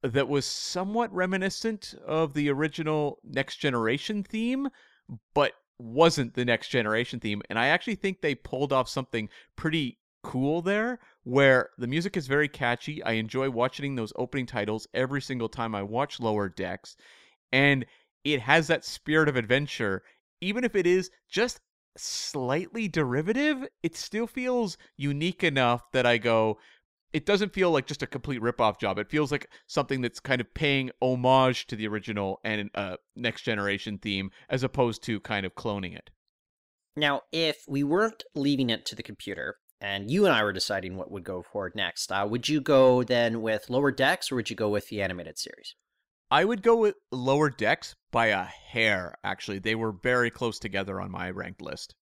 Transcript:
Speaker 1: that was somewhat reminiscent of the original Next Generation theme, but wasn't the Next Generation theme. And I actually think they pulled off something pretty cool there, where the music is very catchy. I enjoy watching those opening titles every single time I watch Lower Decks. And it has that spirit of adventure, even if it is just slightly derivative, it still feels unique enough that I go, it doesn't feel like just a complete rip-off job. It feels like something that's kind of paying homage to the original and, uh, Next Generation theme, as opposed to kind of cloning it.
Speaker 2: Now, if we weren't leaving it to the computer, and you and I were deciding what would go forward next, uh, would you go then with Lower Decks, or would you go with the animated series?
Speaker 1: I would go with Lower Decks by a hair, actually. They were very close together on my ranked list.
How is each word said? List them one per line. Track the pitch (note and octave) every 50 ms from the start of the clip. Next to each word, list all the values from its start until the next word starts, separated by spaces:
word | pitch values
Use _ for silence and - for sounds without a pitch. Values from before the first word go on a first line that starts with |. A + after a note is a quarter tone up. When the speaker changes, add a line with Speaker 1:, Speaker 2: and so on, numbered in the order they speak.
Speaker 1:
that | - C3 A2 G#3 D#3+ A#2+
was | C#3+ C#3 B2+
somewhat | - - - - - - F3+ F#3+ G3 G#3+ A#3 A#3+ - G3
reminiscent | F3+ F3+ F#3 F#3 F#3+ F#3 G3 - - - A3+ A3 G#3 - - - - -
of | - D3 D#3+ E3 D3 C#3
the | D3+ D3 C#3+
original | C#3 C3+ D#3 D#3 - - D#3+ D#3 D#3 D3+ D3+ C#3+ - _
Next | _ - C#3+ C#3 C3 - - -
Generation | - D3 B2+ A#2+ A2+ A2 B2 D3 - - G#3+ G#3 G3
theme, | - - A3 A3+ A#3+ B3+ C4+ C#4 C4+ _ _ _ _ _ _ _ - - A2 _ _
but | _ D3 C#3+ - - _ _ _ _ _
wasn't | B2 A2+ A#2 C3+ E3 E3+ D#3+ - C3 A#2 -
the | - B2+
Next | A#2+ A#2 A2 - -
Generation | - B2+ A2 G#2+ G#2+ A2+ A#2+ - - A#2+
theme. | - A2 G#2 G#2 - -
And | G2 A2+
I | A#2+ C3+
actually | D#3+ F3+ - - G#3+
think | - - G3 F#3 _
they | - D#3 C3+
pulled | - _ - - B2+ C#3+ C3+
off | C#3 C3 B2+ -
something | - C#3 B2+ _ - A#2 A2 G2+ - - - _ _
pretty | - - D#3+ D#3 E3 C#3+ A#2+ - _ _ _ _ _ -
cool | - - B2+ C3 C#3+ D#3 E3+
there, | E3 F#3 G3+ G#3 A3 A#3+ B3+ A#3+ _ _ _ _
where | _ B2 B2 C#3 C#3 C3+ C3 B2+ - - _ -
the | A#2+
music | A#2+ C3+ D#3 E3+ G3+ -
is | F3+ D3
very | B2+ C#3 D3 D3+ C#3+
catchy. | - - C#3 A#2+ B2 A#2+ - - D3+ D3+ -
I | -
enjoy | A2+ A2 A2 A2 - B2+ C3+ C3+
watching | B2+ A2+ A#2+ C3 - - C#3+ C#3 C#3
those | B2 A2+ G#2 -
opening | - B2+ B2+ - C#3 B2+
titles | A#2 - A2+ G#2 G#2 G#2+ A2 - _
every | - A#2+ C3 B2+ C#3 C#3
single | C3 - C3 B2 A#2 G#2+
time | - A#2+ A#2 A2+ A2
I | G2+ G2
watch | G2+ A2 B2 C#3+ C#3 - -
Lower | A#2+ A2+ G#2+ G#2 G2+ F#2+
Decks. | E2+ - F#2 F2+ F#2 - - - - _ - - - - - _ _ _ _ _
And | - C3 C#3 C#3+ C#3 C3+ A#2+ - _ _ _ _ _ _ _
it | C#3 D3+ B2+
has | G#2+ B2 D3 E3 D#3
that | C#3 E3 C3 -
spirit | - - - _ - D3+ D#3 D#3 D3
of | C3+
adventure, | B2+ A2+ G2+ B2 C#3 D3 C#3+ - - A#2+ G2+ F#2+ - _ _ _ _ _ _ _ _
even | E3+ F#3 G3+ A#3+ B3
if | A3+ -
it | G3+ F3 F3
is | F3+ F#3 F3+ - _ _ _ _
just | - F#3 A3+ B3 - - _ _ _ _ _ _ _
slightly | - - - - - - - - D3 B2+ B2 C3+ D#3+ F#3 - - A3+ A3 F#3+
derivative, | D3+ E3 D3+ B2+ A#2+ C3+ D#3 F#3 A3 B3+ C#4+ D4+ D4+ C4 C4 - _ _ -
it | D#3+ D#3+
still | - - - - G#3+ A#3
feels | A3+ - C4 B3 B3+ B3+ B3 A3+ F#3+ E3 _ - _ _
unique | - C#3 C#3+ C#3+ C#3+ D#3 F3+ F#3 - -
enough | E3 C#3+ C3+ B2+ A#2+ A#2+ A#2+ - _
that | - C3 B2
I | A#2+ A#2+ A#2
go, | G#2+ A#2+ A2+ A2+ A2 A2 G#2 - - - _ _ _ _ _ _ _ _
it | - D#3 D3
doesn't | - G3+ F#3+ G#3 F#3+ -
feel | F#3+ F#3 F3
like | D#3+ C#3 B2+
just | - D3 -
a | C#3
complete | - - C3 - D3 C3+ A#2+
rip-off | G#2+ A#2+ A#2+ - A#2+ G#2+ G2 -
job. | - G2+ F#2+ G#2
It | G#2+ _
feels | - D3+ D3+ B2+
like | D3 C#3+ - - - - _
something | _ - D#3 C#3 - C#3 C3
that's | B2 A#2+ _ -
kind | _ - C3 B2
of | A2+ _
paying | _ - D#3 C#3+ C#3 C3+ C3 B2+ - _
homage | B2+ B2+ C3 B2 B2 B2+ C3 C3 C3 C3 B2+ - - -
to | A#2+
the | G#2 G#2+
original | G#2+ G#2 G#2+ F#2+ - G#2+ G#2 G2+ F#2+ F#2+ - -
and, | A2 G#2+ G#2+ G2+ G2+ -
uh, | - G2+ F#2+ F#2 - _ _ _
Next | - A#2+ A#2 A2 -
Generation | - B2 A2+ G#2 G2+ G2+ G2+ G2+ - A2+ G#2 G2
theme, | - A2 G2+ G2 F#2+ G2 _ - - _
as | - C3
opposed | B2+ B2+ - C#3+ B2+ A#2+ A2 - -
to | - A2 G2
kind | _ - A2+ G2+ G2
of | F2+ _
cloning | - - A#2 G#2 G2+ F#2 F2 F2
it. | - - - _ _ _ _ _ _ _ _ _ _ _ _ _ _ _ _ _
Speaker 2:
Now, | D3+ D3+ D3 C#3+ - - _
if | - D#3+ E3 D#3 D3 - -
we | - C#3+ C#3 C#3+
weren't | C#3+ D#3+ F#3+ A3 A3+ A3 _ - - _
leaving | D3 C#3 C#3+ C#3+ C3 C3+ A#2+
it | A2+ G#2+ -
to | - -
the | - -
computer, | - G#2+ _ - G#2 G2 E2 C2 D#2 - _ _ _ _ _
and | - G2+ G2 G2 G2 A2
you | C#3+ G3 G#3
and | F#3+ C#3+
I | A2
were | G#2+ G#2
deciding | F#2+ F#2+ - - G#2 F#2+ F#2 F#2 F#2
what | F#2 F2+ -
would | F2+ G2 E2+
go | - F#2 F2+
forward | F2 - - G#2 G2 F2 -
next, | G#2+ F#2+ E2+ - - - -
uh, | F#2+ G2 G2+ G#2+
would | A2 B2 A#2 C3
you | D3+ D3+
go | C3 - D3 C3+ C3 C3 B2+ B2+
then | B2 - B2 A#2+ A#2 A#2 A2+ A#2
with | A2 A2 A2 G#2 - -
Lower | A#2+ C3 C#3+ C#3
Decks, | C3 C3 C3 C#3+ F3 F#3 - -
or | C3+
would | B2 A2+ -
you | A2+
go | - A2 G#2
with | G#2 G2+ - -
the | A2 G#2
animated | G2 F2+ F2+ F2+ E2+ D#2+ - -
series? | - - - - - - - _ _ _ _ _ _ _ _ _ _ _
Speaker 1:
I | C3+ D3 F3
would | G#3 A#3+ G#3
go | F#3 A3+ A#3
with | A#3 A3 G#3 G3 _ _ _
Lower | - B2+ B2 C3 C3+ D3 D#3 D3
Decks | B2+ - A2 G#2+ D3 - - - - _ _ _
by | - A#2+ A#2
a | A2 G#2 F#2+ F2
hair, | - - - - - - B2 A2+ A2 G2+ F#2 F2+ F2 - -
actually. | - G2 G2 - - - G2+ G2
They | F#2 A2 A2+
were | A2+ A2+ A2
very | G2+ F2+ - B2 B2 B2 A#2+ A#2
close | - - B2+ A#2 G#2+ -
together | - A2 G2 G2 G2 G2 F#2+ F#2
on | F#2+ G2
my | F#2 F#2 F2+ F2+
ranked | F#2 F#2 F#2 F2+ G2 _
list. | D#2 - C#2 - - - - _ _